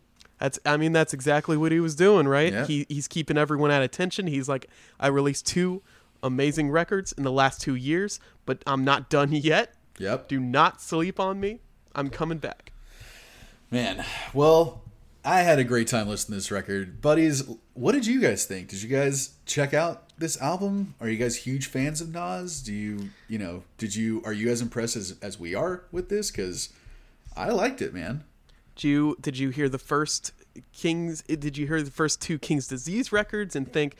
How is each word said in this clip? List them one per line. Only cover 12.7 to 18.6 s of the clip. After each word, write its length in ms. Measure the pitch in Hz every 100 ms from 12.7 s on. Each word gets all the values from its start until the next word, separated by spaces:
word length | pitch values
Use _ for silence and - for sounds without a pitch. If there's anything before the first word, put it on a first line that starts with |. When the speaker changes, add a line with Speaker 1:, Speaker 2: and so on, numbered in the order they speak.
| - - - - - - - - - -
Speaker 2:
Man, 340 | 123 110 90 - - -
well, 480 | 131 151 160 165 - - - - -
I 160 | 139 180
had 180 | 175 143
a 60 |
great 240 | 123 120 113
time 180 | 117 104
listening 280 | 101 -
to 20 | 101
this 140 | 95
record. 500 | 98 95 98 92 -
Buddies, 420 | 147 156 160 139 135 117 _
what 200 | - 131
did 140 | 277 220
you 140 | 262
guys 240 | 165 98
think? 240 | - 95